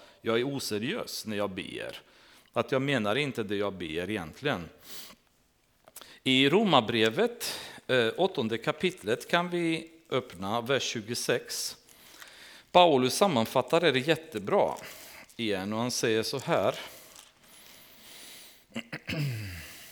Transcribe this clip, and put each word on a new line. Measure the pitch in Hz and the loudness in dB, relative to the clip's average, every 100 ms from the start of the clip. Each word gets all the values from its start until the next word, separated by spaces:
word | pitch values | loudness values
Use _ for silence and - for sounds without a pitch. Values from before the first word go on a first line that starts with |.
| - - | -20 -8
jag | 110 113 | 0 0
är | 131 139 | 0 -4
oseriös | - 104 123 220 - - 107 | -4 -4 -4 -6 -8 -8 -6
när | 101 | -4
jag | 101 | -4
ber? | 92 64 62 55 - - - - - _ | -4 -8 -8 -10 -12 -18 -20 -20 -20 _
Att | 113 113 | -4 0
jag | 135 | 0
menar | 139 135 104 123 | 2 0 2 0
inte | 147 117 | -2 -4
det | 98 101 | -2 -2
jag | 101 | -2
ber | 92 82 78 95 | -4 -6 -4 -4
egentligen. | 107 80 85 143 104 80 - - - - - _ _ _ _ _ _ - - - - | -4 -6 -6 -4 -4 -6 -16 -18 -16 -16 -20 _ _ _ _ _ _ -20 -20 -20 -4
I | 131 131 139 | 4 6 8
Romarbrevet, | 185 214 143 107 113 110 131 233 - - - - - - | 6 6 6 6 4 4 4 0 -2 -8 -8 -12 -10 0
eh, | 127 113 - | 2 4 2
åttonde | 185 147 113 113 | 0 0 -2 -2
kapitlet | - - 185 - 98 127 - | -4 -2 -2 -2 -2 -2 0
kan | 175 175 | 0 0
vi | 175 165 160 - - - | -2 0 -2 -6 -18 -4
öppna | 135 - 85 98 117 | -2 -2 -6 -4 -2
vers | 117 131 | 0 0
tjugosex. | - 120 104 120 - 117 - - - - - - - - - - - - - | 0 -6 -6 -4 0 0 -2 -8 -8 -10 -20 -20 -20 -20 -20 -20 -20 -20 4
Paulus | 175 175 135 127 | 6 8 6 4
sammanfattar | 123 202 123 113 131 - 165 | 4 4 4 2 0 2 2
det | 170 131 | 4 2
jättebra | 139 156 - 107 98 190 92 60 - - - - - - | 2 0 -2 -8 0 2 2 -2 -10 -16 -18 -20 -14 -6
igen, | 110 95 98 | -2 -2 -2
och | 110 | -2
han | 123 | -2
säger | - 123 110 | 0 2 2
så | 107 135 | 0 -4
här: | 160 143 104 - - - - - - _ - - - - - - - - - - - - _ | 0 2 2 0 -8 -16 -20 -20 -20 _ -20 -20 -20 -20 -20 -20 -20 -20 -18 -18 -20 -20 _
<clears throat> | 113 - - - 165 143 113 101 85 76 - - | -16 -12 -12 -8 -4 -2 -4 -8 -12 -14 -16 -18